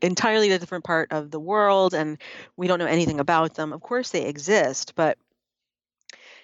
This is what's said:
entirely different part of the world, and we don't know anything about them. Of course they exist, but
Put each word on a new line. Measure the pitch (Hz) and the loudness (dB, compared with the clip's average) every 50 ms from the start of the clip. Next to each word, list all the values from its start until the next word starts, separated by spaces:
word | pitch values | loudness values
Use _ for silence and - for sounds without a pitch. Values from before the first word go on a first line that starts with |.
| - | -2
entirely | 180 180 - - 226 214 220 214 208 | -2 0 2 0 2 2 4 4 4
different | 190 175 175 - 185 175 - | 2 0 -2 -6 -10 -10 -4
part | - 170 160 156 - 160 | -2 -2 -2 0 -2 -4
of | 156 147 147 | -6 -6 -6
the | 156 156 | -10 -10
world, | 156 175 208 214 208 202 196 196 190 185 180 | -6 -2 0 2 4 4 4 4 4 4 2
and | 156 156 156 151 - - - - - - - _ - | 0 -2 -2 -4 -8 -12 -18 -18 -18 -20 -20 _ -6
we | 180 | 0
don't | 175 185 175 | 0 0 0
know | 170 | 0
anything | 123 160 170 170 - 156 143 | 0 2 2 2 2 0 -2
about | 143 180 170 160 160 160 - | 0 2 2 2 2 0 -2
them. | - 156 156 156 | -6 -8 -8 -8
Of | 160 | -12
course | - - 240 247 247 - | -10 -6 -4 -4 -4 -2
they | - 170 - | -4 -4 -4
exist, | 123 147 147 143 175 214 202 151 131 135 - - - - | -4 -6 -8 -2 2 4 4 4 2 0 -4 -10 -10 -2
but | - 160 151 - _ _ _ _ _ _ _ _ _ _ _ _ _ _ _ _ _ _ _ - - - - - - | 0 0 0 0 _ _ _ _ _ _ _ _ _ _ _ _ _ _ _ _ _ _ _ -20 -20 -20 -20 -20 -20